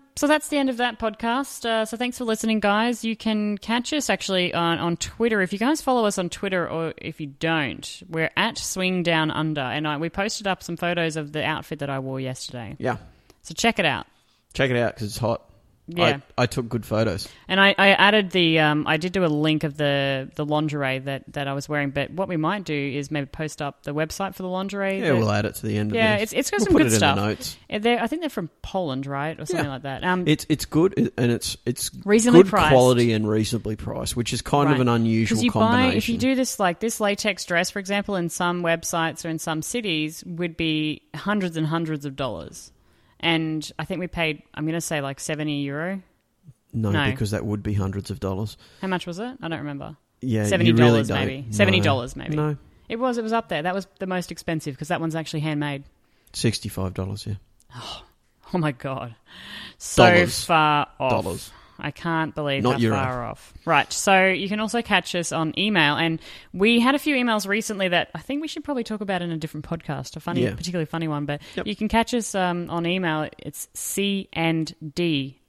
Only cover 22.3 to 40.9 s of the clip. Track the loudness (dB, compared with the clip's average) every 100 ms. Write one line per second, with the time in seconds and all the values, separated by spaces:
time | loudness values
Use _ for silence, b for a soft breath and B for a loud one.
22.3 | 0 0 -2 -4 -4 -2 -4 -4 -4 -6
23.3 | -6 -8 -6 -8 -8 -6 -4 -4 -4 -6
24.3 | -6 -6 -4 -4 -4 -2 -2 2 2 2
25.3 | 0 -2 -4 -4 -2 0 2 2 2 0
26.3 | -2 0 0 4 6 6 4 4 4 0
27.3 | -2 -8 -14 -8 -2 2 2 0 -2 -4
28.3 | -4 -8 _ -6 -4 -2 -4 -4 -4 -4
29.3 | -6 -4 -2 -2 -4 -8 -4 0 2 2
30.3 | 2 2 -2 0 2 4 4 0 2 2
31.3 | 2 -2 -6 -6 -6 -6 -6 2 4 10
32.3 | 10 10 8 8 8 8 6 4 4 2
33.3 | 2 2 -2 -4 -6 -6 -6 -4 -4 -2
34.3 | -4 0 2 4 4 4 4 4 2 2
35.3 | 2 2 4 4 4 4 2 0 0 2
36.3 | 2 0 0 0 0 -4 -2 -2 0 -2
37.3 | -4 -2 0 0 -4 -4 -4 -2 -2 -2
38.3 | -2 -2 0 0 -2 -2 -2 -2 -4 -8
39.3 | -6 -4 -6 -4 -4 -2 -2 -4 -6 -10
40.3 | -6 -6 -2 -2 0 -2